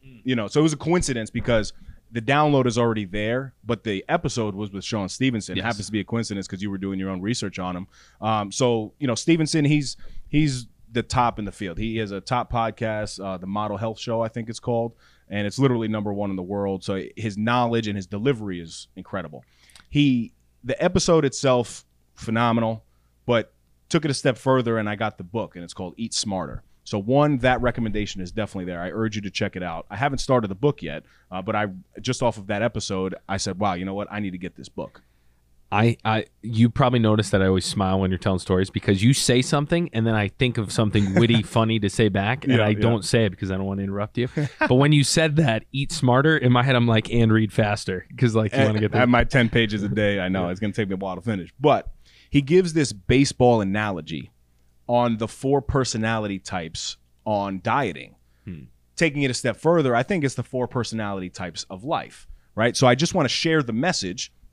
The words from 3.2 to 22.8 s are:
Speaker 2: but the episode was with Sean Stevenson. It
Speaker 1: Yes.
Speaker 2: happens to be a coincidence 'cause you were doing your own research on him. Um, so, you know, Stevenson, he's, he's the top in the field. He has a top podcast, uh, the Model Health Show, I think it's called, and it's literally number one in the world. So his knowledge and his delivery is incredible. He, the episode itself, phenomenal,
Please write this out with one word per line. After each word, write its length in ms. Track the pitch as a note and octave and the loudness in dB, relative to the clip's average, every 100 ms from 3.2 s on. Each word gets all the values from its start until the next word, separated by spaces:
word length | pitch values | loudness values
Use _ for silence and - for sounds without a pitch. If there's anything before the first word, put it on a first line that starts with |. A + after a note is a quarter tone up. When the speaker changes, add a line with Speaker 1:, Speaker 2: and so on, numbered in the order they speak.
| G#2+ B2+ C3+ - G#2+ | -2 -4 -6 -12 -8
Speaker 2:
but 180 | A#2 | -6
the 220 | A2+ G2 - | -4 -6 -2
episode 460 | E3+ D3 A#2+ G#2+ | -2 -2 -4 -4
was 180 | F#2+ G#2+ | -4 -8
with 120 | G2 - | -8 -6
Sean 240 | A2 F#2+ | -6 -6
Stevenson. 440 | - C3 A#2 - F2+ | -2 0 0 -4 -4
It 20 | |
Speaker 1:
Yes. 80 | A2 | -4
Speaker 2:
happens 220 | G#2 G2 | -4 -4
to 40 | |
be 80 | G#2+ | -4
a 40 | |
coincidence 440 | F#2+ A#2 A2+ G2+ F#2 | -2 -4 -4 -6 -8
'cause 140 | F#2+ | -8
you 80 | G2+ | -6
were 80 | G2 | -6
doing 220 | G2 F#2+ | -6 -4
your 100 | F#2+ | -4
own 100 | F#2 | -6
research 360 | G2 B2 G2+ F#2 | -4 -4 -6 -8
on 180 | F2+ F2+ | -8 -8
him. 120 | F#2+ _ _ - | -10 _ _ -8
Um, 300 | G#2+ A2 G2+ | -2 -2 -2
so, 420 | - B2+ A#2 G#2+ - | 0 0 0 -4 -6
you 80 | C3+ | -4
know, 80 | A2 | -2
Stevenson, 500 | - E3 D#3 E3 C#3+ | 2 2 2 2 2
he's, 320 | D3+ C#3+ - - - - | 2 0 -8 -12 -12 -2
he's 380 | D3 D3+ B2+ A#2 _ - | 2 2 0 -8 _ -8
the 100 | A#2 | -6
top 380 | A2+ C3 A#2+ A2 | -2 2 0 0
in 60 | G#2 | -8
the 60 | |
field. 280 | - G2 E2+ | -8 -10 -6
He 180 | A2 A2+ | -6 -4
has 140 | G#2+ | -6
a 100 | G2 | -8
top 320 | - B2 A2 | -4 -4 -2
podcast, 640 | A#2+ A2+ A2 A2+ G#2+ G#2+ - | -2 -2 -4 -6 -4 -6 -8
uh, 160 | F#2+ F#2 | -8 -8
the 100 | F#2 | -6
Model 300 | G#2 G#2+ G2+ | -6 -4 -4
Health 220 | A2+ A2 | -6 -6
Show, 220 | - A2+ | -4 -2
I 60 | A2+ | -2
think 200 | A#2+ A2+ | -6 -10
it's 120 | A2+ | -8
called, 340 | - A#2 A#2 - _ _ - | -4 -2 -2 -8 _ _ -10
and 200 | G2+ G#2 | -4 -4
it's 100 | A2+ | -2
literally 300 | C3+ A#2+ A2 | -2 0 -2
number 260 | A2 G#2 | -4 -4
one 160 | G2+ G2+ | -4 -6
in 60 | F#2+ | -6
the 80 | |
world. 400 | F2+ G2+ G2 F#2+ | -6 -6 -4 -6
So 180 | - F#2+ - - | -6 -8 -8 -10
his 180 | A2 G2 | -8 -4
knowledge 520 | A2 B2 A#2+ A#2 G#2+ | -2 0 0 0 -2
and 80 | G2+ | -6
his 80 | F#2 | -6
delivery 540 | G2+ B2 A#2+ G#2 F2+ | -4 -2 -2 -4 -8
is 260 | E2 - - - | -10 -16 -20 -18
incredible. 480 | F2+ G2 E2 C#2 _ _ _ - - | -10 -10 -10 -14 _ _ _ -20 -6
He, 440 | D3 D3 B2 A2+ _ _ _ | 2 4 2 -2 _ _ _
the 180 | A#2+ B2+ | -8 -2
episode 440 | E3+ F#3 - E3 C#3+ | 0 0 4 4 2
itself, 580 | - C#3 B2 A#2 - - _ _ | 0 2 2 0 -8 -20 _ _
phenomenal, 720 | - - A2 A#2+ A#2 A2+ A2+ | -16 -4 0 2 2 0 -4